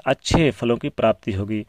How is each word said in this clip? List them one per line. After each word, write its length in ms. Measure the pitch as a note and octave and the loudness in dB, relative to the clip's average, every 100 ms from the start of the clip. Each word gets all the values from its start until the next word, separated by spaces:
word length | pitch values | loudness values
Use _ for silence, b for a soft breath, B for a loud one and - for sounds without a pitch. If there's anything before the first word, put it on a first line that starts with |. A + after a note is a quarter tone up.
| - | -2
अच्छे 460 | C3+ - E3+ D3+ | -4 0 2 2
फलों 260 | - A#2+ A#2 | 0 -2 -2
की 120 | D3 | -4
प्राप्ति 420 | - A2 G#2+ - | 0 0 0 -4
होगी। 340 | F#2+ G2+ G#2+ | -6 -4 -6